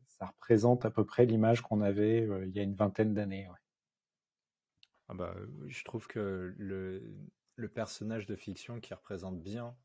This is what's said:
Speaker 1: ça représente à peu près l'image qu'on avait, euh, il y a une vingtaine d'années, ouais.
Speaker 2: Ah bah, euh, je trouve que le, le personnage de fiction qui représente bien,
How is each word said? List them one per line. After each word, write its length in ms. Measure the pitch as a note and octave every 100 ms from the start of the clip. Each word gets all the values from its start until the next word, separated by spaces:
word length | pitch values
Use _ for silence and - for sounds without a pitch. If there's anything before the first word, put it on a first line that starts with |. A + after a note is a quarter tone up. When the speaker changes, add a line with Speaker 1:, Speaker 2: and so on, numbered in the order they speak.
| _ -
Speaker 1:
ça 80 | F#2+
représente 580 | - - A2+ A#2 B2+ A2+
à 40 |
peu 140 | A2
près 220 | G2+ - A#2+
l'image 340 | A2+ A2 A#2
qu'on 220 | - G#2+
avait, 400 | G2+ G2+ G#2+ A2+
euh, 240 | A2 G2 F#2+
il 100 | G2+
y 20 |
a 40 |
une 120 | G2
vingtaine 380 | G2 G#2 G2 A2
d'années, 340 | G#2 G2+ G2 F#2
ouais. 100 | F2+ _ _ _ _ _ _ _ _ _ _ _ _ _ _ -
Speaker 2:
Ah 60 |
bah, 200 | F#2 F2 F#2
euh, 100 | G2+ D3 C#3+
je 160 | B2+
trouve 240 | - A2+ -
que 440 | A#2 G2+ F#2+ F2+ -
le, 580 | G2+ F#2+ F#2 F#2+ A2 G2+ G2+ - _
le 140 | - A2+
personnage 580 | - G#2+ - G#2 A2+ G2+
de 80 |
fiction 460 | G2+ - F#2 - A#2
qui 120 | -
représente 460 | - - F#2+ F#2+ F#2
bien, 340 | F2 A2+ A#2+ B2